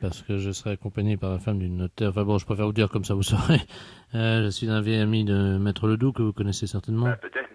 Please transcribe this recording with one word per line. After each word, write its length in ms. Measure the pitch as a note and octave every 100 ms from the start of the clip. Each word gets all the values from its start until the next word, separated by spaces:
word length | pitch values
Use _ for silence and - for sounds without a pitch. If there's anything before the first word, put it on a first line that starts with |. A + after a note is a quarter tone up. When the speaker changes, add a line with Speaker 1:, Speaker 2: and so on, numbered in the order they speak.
Speaker 1:
parce 220 | F#2 -
que 140 | - G2
je 140 | G2
serai 200 | F#2+ G#2+
accompagné 440 | G2+ G2+ G#2+ G#2 G#2
par 160 | F#2+
la 80 | F2+
femme 180 | A2 G2+
d'une 180 | F2+ F2+
notaire. 320 | F2+ - G#2
Enfin 140 | G2
bon, 140 | G2+ G#2
je 80 | -
préfère 200 | G#2+ G#2+
vous 80 |
dire 160 | G#2 G#2+
comme 160 | G#2 F#2
ça, 80 |
vous 100 | G2
saurez. 380 | G2 G2 - D#3+ - - - - -
Euh, 300 | A2+ A2+ A2+
je 60 | G#2
suis 200 | - A2+
un 120 | A2
vieil 180 | G#2+ A2
ami 240 | G#2+ A2
de 340 | G#2 G2 G2 F#2+
Maître 300 | G2+ G2 A2
Ledoux, 240 | A2 C3+
que 100 | A#2+
vous 120 | A2
connaissez 340 | G2+ G2+ F#2 G2
certainement. 380 | G2 - A2 A#2+
Speaker 2:
Bah, 100 | A2+
peut-être, 320 | A#2+ C#3 C3